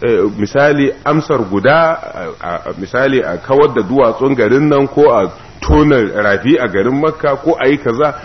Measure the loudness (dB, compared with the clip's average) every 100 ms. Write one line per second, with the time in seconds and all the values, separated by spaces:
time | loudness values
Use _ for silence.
0 | -2 0 0 -2 -4 0 2 2 0 -2
1 | -2 -2 0 -2 -2 -2 2 2 2 -2
2 | -8 -12 -12 -10 -8 -8 -8 -12 -6 -2
3 | 0 0 -2 -6 0 2 2 0 -2 2
4 | 2 2 -2 0 2 2 2 2 0 2
5 | 4 4 0 -6 -20 -10 0 2 4 2
6 | 0 0 0 0 2 0 0 0 0 0
7 | -2 -2 -2 -2 -2 0 0 0 0 0
8 | -2 -4